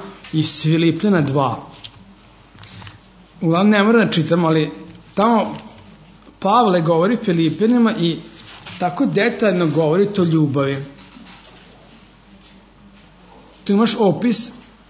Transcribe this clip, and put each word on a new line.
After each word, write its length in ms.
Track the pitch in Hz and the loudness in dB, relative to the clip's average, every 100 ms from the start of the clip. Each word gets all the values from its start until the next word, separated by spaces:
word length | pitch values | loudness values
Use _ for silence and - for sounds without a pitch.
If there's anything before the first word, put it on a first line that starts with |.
| - - - | -12 -18 -6
iz 300 | 156 151 - | -4 -2 -2
Filipljana 580 | 156 160 165 160 208 185 | 0 2 0 0 0 0
dva. 380 | 139 135 131 117 - - - - - - - - - - - - - - - - - - | 0 0 -2 -4 -12 -20 -20 -20 -20 -20 -20 -20 -20 -20 -20 -20 -20 -20 -20 -20 -20 -6
Uglavnom, 300 | 165 170 202 | -2 2 4
ne 140 | 214 | 4
moram 220 | 202 233 190 | 4 4 2
da 60 | |
čitam, 320 | 165 156 170 | 0 0 0
ali 260 | 165 160 147 - - - - | 2 2 0 -6 -20 -20 -10
tamo 400 | - 220 226 185 - - - - - - - - - | -2 2 2 0 -8 -16 -20 -20 -20 -20 -20 -20 -6
Pavle 420 | 190 226 220 180 | 0 2 4 2
govori 360 | 160 165 160 240 | 2 2 2 0
Filipljanima 760 | - 170 160 - 220 247 226 165 | -2 0 0 0 0 2 2 2
i 160 | 170 156 - - - - - - | -2 -4 -10 -20 -20 -20 -18 -6
tako 280 | 180 - 262 | -6 -2 -2
detaljno 600 | 165 226 233 220 180 165 | 0 0 0 0 2 0
govori 400 | 147 160 170 202 | 0 0 2 0
to 180 | 202 | 0
ljubavi. 520 | 170 160 151 131 135 139 143 - - - - - - - - - - - - - 202 196 202 196 - - - - - - - - - - | 0 2 0 0 -2 -4 -8 -18 -20 -20 -20 -20 -20 -20 -20 -20 -20 -20 -20 -20 -20 -20 -20 -20 -20 -20 -20 -20 -20 -20 -20 -20 -20 -16
Tu 80 | - | -2
imaš 240 | 202 226 240 | 2 2 2
opis 520 | 202 156 233 226 - - - - - | 0 2 0 -2 -4 -12 -20 -20 -20